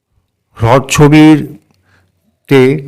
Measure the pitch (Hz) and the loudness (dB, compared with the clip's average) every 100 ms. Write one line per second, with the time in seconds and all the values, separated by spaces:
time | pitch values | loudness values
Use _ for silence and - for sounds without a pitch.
0 | _ _ _ _ _ - 117 131 135 - | _ _ _ _ _ -6 -2 -2 -2 -2
1 | 147 151 156 151 - - _ _ _ _ | 2 4 2 2 -4 -18 _ _ _ _
2 | _ _ _ _ - 139 127 147 | _ _ _ _ -4 0 0 -2